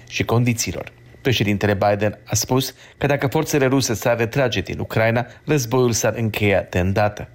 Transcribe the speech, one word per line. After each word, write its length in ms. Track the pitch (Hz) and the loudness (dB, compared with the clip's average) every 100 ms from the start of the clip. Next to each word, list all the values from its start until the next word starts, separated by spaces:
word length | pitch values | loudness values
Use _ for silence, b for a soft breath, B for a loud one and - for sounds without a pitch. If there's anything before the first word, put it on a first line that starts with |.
| B | B
și 160 | - | -6
condițiilor. 680 | 98 117 123 110 - 82 - - - - | 0 2 2 0 -4 -8 -12 -18 -20 -6
Președintele 540 | 139 107 104 101 104 | -2 0 0 0 0
Biden 440 | 101 104 101 104 - | 2 2 2 -2 -4
a 100 | - | -6
spus 400 | - - 127 - B B B | -4 0 -2 -2 B B B
că 80 | 143 | -2
dacă 200 | 143 131 | 0 0
forțele 400 | 156 156 151 131 | -2 0 2 2
ruse 280 | 135 117 | 2 0
s-ar 220 | 107 123 113 | -2 0 0
retrage 440 | 117 135 127 107 | 0 0 0 -2
din 180 | 87 71 | -4 -8
Ucraina, 480 | - 113 113 117 120 B | -4 0 2 0 -4 B
războiul 480 | - 151 120 127 123 | -2 -2 0 2 2
s-ar 220 | 110 113 117 | 2 -2 0
încheia 500 | 113 - 104 92 - | -4 0 2 2 0
de 80 | - | -2
îndată. 500 | 90 98 104 - 76 | 0 2 0 -2 -14